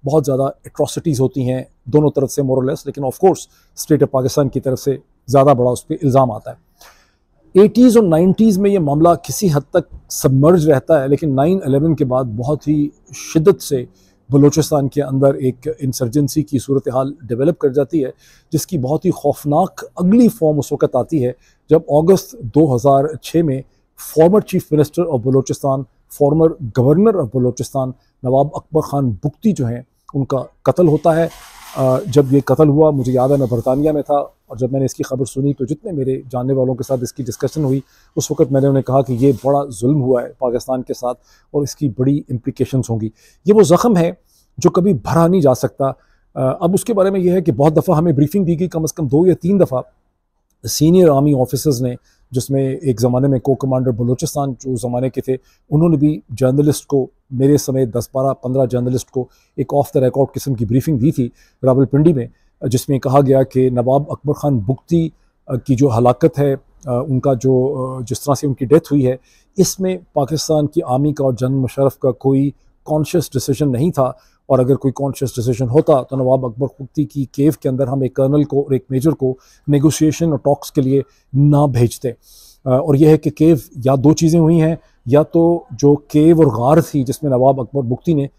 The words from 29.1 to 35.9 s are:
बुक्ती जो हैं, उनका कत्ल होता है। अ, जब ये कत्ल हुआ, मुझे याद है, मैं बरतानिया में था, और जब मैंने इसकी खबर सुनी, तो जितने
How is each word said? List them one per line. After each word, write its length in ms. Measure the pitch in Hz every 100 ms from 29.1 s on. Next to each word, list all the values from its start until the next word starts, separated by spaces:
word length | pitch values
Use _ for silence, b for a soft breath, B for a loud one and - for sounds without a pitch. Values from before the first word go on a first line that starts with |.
बुक्ती 420 | 98 - - 220
जो 140 | 175 123
हैं, 200 | 120 123 _ _
उनका 320 | 143 131 131 131 _ -
कत्ल 220 | 135 175
होता 240 | 151 170
है। 180 | 160 165 - - - - -
अ, 240 | 131 131 -
जब 240 | 135 139
ये 80 | 139
कत्ल 280 | 135 131 156
हुआ, 220 | 143 156
मुझे 220 | 143 123
याद 200 | 127 131
है, 40 | 143
मैं 120 | 127
बरतानिया 440 | 120 117 131 151
में 100 | 151
था, 340 | 139 143 139 _ _
और 80 | 120
जब 140 | 123
मैंने 120 | 135
इसकी 180 | 131 -
खबर 220 | 147 127
सुनी, 280 | 131 - 143
तो 120 | 143
जितने 280 | 123 147 220